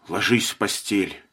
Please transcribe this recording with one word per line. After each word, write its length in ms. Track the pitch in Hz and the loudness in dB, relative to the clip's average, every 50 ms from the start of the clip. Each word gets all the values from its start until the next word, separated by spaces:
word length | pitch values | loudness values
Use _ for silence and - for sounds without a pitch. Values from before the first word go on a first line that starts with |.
| _ | _
Ложись 440 | - - 95 101 - 120 120 110 - | -4 -4 -2 2 2 2 2 2 0
в 60 | - | -2
постель 640 | - 110 101 - - - - 107 101 95 87 - - - _ | -2 -2 -2 -2 -4 -4 -2 0 0 0 0 -2 -12 -18 _